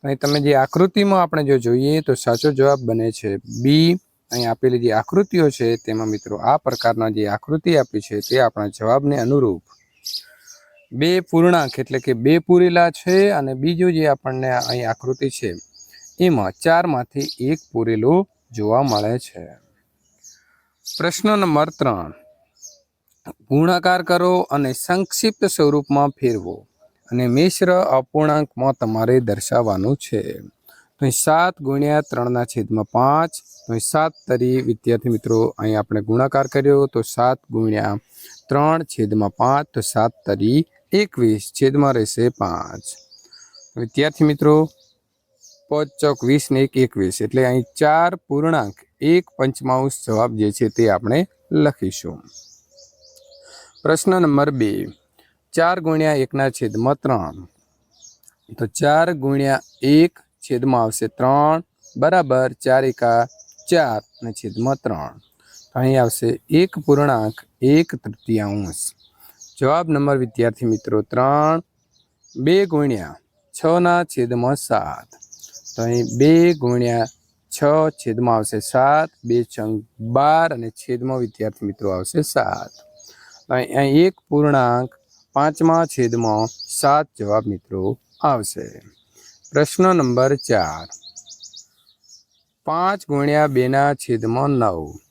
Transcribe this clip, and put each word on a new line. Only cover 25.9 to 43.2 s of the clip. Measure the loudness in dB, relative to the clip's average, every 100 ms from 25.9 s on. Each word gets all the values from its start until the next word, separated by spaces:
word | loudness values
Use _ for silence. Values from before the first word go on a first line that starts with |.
| 0 0
ફેરવો | 0 -2 -2 -6 -12 -16 _ _ _ _
અને | -2 0
મિશ્ર | 2 2 2 0
અપૂર્ણાંકમાં | 2 2 0 0 0 0 0 -2 -2 -2 -2
તમારે | -2 -2 2 2
દર્શાવવાનું | 2 -4 -2 0 0 0 -2 -2
છે. | -4 -6 -6 -12 -16 _ _ -20 _
તો | _
અહીં | -4 -2 0
સાત | 2 2 -2 -4
ગુણ્યા | -2 0 0 -2
ત્રણના | -4 -2 -2 -2
છેદમાં | -6 -4 -4 -2
પાંચ. | 2 2 2 0 -6 _ -20
તો | -8
અહીં | -6 -2
સાત | -2 -2 -4 -4
તરી, | -2 0 0
વિદ્યાર્થી | -2 -4 0 -2 0 -2
મિત્રો, | 0 0 0 -2
અહીં | -2 -2
આપણે | -2 -4
ગુણાકાર | -2 0 0 0 0
કર્યો | 0 2 4 2
તો | -2
સાત | -4 0 0 0 _
ગુણ્યા | -4 -2 0 -2 -6 _ -20 -20 -20 _
ત્રણ | 0 2 0
છેદમાં | -4 -4 -2 0 -2
પાંચ, | 0 0 0 -2
તો | -8
સાત | -6 0 -2 -2 -6
તરી | -2 2 0 0 _ _
એકવીસ, | 0 0 0 0 0 -4 0
છેદમાં | 0 2 2 2
રહેશે | -2 0 -2
પાંચ. | 0 -6 -6 -10 -14 -16 -20 _ -20